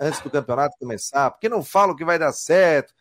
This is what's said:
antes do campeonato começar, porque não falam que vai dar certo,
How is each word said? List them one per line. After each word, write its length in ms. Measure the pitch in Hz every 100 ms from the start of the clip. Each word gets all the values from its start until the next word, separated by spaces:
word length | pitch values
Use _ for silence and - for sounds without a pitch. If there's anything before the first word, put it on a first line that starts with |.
antes 200 | 156 -
do 100 | 139
campeonato 460 | 147 120 123 143 -
começar, 520 | 123 107 - 139 131
porque 180 | - 220
não 140 | 226
falam 340 | 135 190 202 147
que 80 |
vai 140 | 165 170
dar 140 | 151
certo, 600 | - - 175 180 147 - _